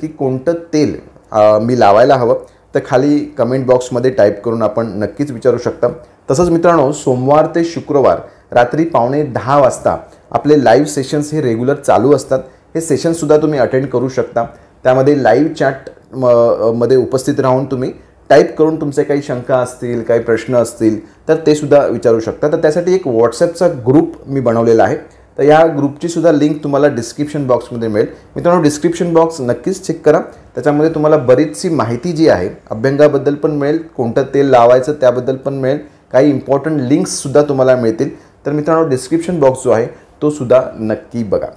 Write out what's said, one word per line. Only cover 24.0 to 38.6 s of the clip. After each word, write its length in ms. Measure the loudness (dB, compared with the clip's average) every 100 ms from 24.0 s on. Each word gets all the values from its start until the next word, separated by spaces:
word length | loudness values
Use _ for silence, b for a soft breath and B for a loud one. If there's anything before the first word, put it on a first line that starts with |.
| 2 -4 -8
मी 120 | -4
बनवलेला 440 | 0 0 2 4
आहे, 120 | 2 -2 -10 b b -2
तर 60 |
या 220 | 4 4 4 2
ग्रुपची 300 | -4 -4 -6
सुद्धा 240 | 0 2
लिंक 320 | 2 2 0
तुम्हाला 240 | -2 0 0
डिस्क्रिप्शन 600 | 0 -6 -8 -6 -4 -2
बॉक्समध्ये 420 | -2 -2 -6 -4
मिळेल. 180 | -2 -2 B B -4
मित्रांनो, 260 | 0 2
डिस्क्रिप्शन 520 | 2 0 -2 -2 0
बॉक्स 280 | 2 0 -2
नक्कीच 460 | -4 -4 -4 -6 -6
चेक 180 | -2 0
करा, 140 | 0 -2 B B -6
त्याच्यामध्ये 380 | -2 0 0
तुम्हाला 240 | 0 2 2
बरीचशी 520 | 4 2 2 -4 -4
माहिती 420 | -2 -2 -4 -4
जी 180 | 0 2
आहे 200 | 2 -2 -8 -12
अभ्यंगाबद्दल 640 | -4 -2 2 2 2 -2 -2
पण 160 | -2
मिळेल, 320 | -2 -2 -4 -6 -6
कोणतं 260 | -4 -2 -2
तेल 120 | 0 4
लावायचं 480 | 6 6 4 2
त्याबद्दल 420 | 0 0 0 -2 -4
पण 180 | -6
मिळेल, 240 | -4 -4 -4 B B B
काही 160 | 2 2
इम्पॉर्टंट 520 | 0 -2 -2 -2 -4
लिंक्ससुद्धा 600 | 0 0 -2 -8 -2 0
तुम्हाला 340 | 2 2 2 2
मिळतील. 400 | 0 -2 -4 B B B -6
तर 60 |
मित्रांनो, 360 | -4